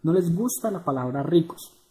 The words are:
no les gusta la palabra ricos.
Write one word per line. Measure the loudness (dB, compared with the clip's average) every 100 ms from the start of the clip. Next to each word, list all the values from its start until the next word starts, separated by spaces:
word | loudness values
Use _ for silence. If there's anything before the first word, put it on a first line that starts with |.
no | 4
les | 2 2
gusta | 0 -2 -2 -4
la | -4
palabra | -4 -2 -4 -4
ricos. | 2 2 2 -8 -18 _ _